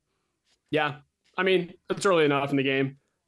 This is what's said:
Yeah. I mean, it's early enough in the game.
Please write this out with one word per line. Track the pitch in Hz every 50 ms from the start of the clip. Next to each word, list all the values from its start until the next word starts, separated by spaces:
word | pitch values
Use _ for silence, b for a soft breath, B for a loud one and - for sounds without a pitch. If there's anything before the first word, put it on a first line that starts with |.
| _ _ _ _ _ _ _ _ _ _ _ _ _ _
Yeah. | - 151 151 147 143 - - _ _ _ _ _ _ -
I | 185
mean, | 190 185 180 175 170 - - _ -
it's | 185 175 -
early | 202 185 165 156
enough | 143 143 139 135 123
in | 135
the | 139 131
game. | 139 139 135 135 139 139 - _ _ _ _ _